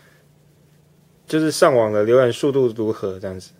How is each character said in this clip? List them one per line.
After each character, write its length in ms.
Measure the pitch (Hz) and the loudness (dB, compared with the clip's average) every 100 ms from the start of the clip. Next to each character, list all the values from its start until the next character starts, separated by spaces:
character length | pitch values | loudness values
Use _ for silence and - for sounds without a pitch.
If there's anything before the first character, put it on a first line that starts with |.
| _ _ _ _ _ _ _ _ _ _ _ _ - | _ _ _ _ _ _ _ _ _ _ _ _ -6
就 120 | 160 | -2
是 120 | 156 | -2
上 260 | - 170 123 | 2 4 4
网 160 | 107 | 2
的 100 | 107 | 0
浏 160 | 107 131 | 2 4
览 140 | 123 | 2
速 180 | 113 147 | 0 -2
度 180 | 135 123 | 0 -2
如 220 | 113 110 | -2 -4
何 300 | 107 101 92 | -4 -6 -8
这 80 | 98 | -12
样 100 | 95 | -12
子。 120 | - _ | -16 _